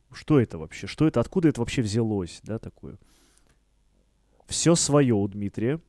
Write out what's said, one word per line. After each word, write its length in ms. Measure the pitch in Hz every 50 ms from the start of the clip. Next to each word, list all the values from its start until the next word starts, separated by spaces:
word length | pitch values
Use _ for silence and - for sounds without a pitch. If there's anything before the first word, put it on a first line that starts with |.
| _ _ -
что 260 | - - - 151 135
это 180 | 110 - -
вообще, 300 | 82 78 78 - - -
что 180 | 95 - - 151
это, 140 | 156 - 120
откуда 300 | 117 - - 190 160 151
это 100 | 123 117
вообще 220 | 117 - - 139
взялось, 580 | 113 101 98 120 113 110 107 98 87 82 - - -
да, 160 | - 107 113
такое? 380 | - - - _ - 69 - - _ _ _ _ _ _ _ _ _ _ _ _ _ _ _ _ _ _ _ _ _ _ _ _ _ _ _ _ _
Всё 280 | - - - - 156 170
своё 420 | 165 - - 139 147 143 123 113
у 100 | 98 101
Дмитрия. 540 | 104 98 104 101 98 - 98 107 123 151 165 -